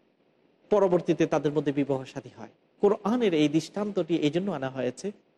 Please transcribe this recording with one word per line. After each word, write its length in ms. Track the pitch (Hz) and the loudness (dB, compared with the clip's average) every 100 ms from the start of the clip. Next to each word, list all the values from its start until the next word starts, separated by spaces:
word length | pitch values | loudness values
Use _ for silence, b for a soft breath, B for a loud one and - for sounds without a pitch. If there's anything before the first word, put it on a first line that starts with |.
| _ _ _ _ _ _ - | _ _ _ _ _ _ 0
পরবর্তীতে 560 | 208 190 175 170 156 156 | 4 4 2 2 2 2
তাদের 260 | 156 147 | 2 0
মধ্যে 200 | 147 147 | -2 -2
বিবাহ 320 | 139 135 135 | -2 -2 -2
শাদী 240 | 131 139 123 - | -4 -14 -16 -18
হয়। 120 | 110 _ _ - | -20 _ _ 0
কোরআনের 540 | 202 208 202 247 220 | 0 2 -2 0 2
এই 140 | 160 147 | 2 2
দৃষ্টান্তটি 680 | 156 - 202 208 196 165 165 | 2 -2 -6 -6 -4 -2 0
এই 140 | 151 | 0
জন্য 200 | 165 202 | -2 -4
আনা 200 | 156 131 | -6 -6
হয়েছে, 420 | 131 123 - 196 - _ | -4 -6 -6 -12 -12 _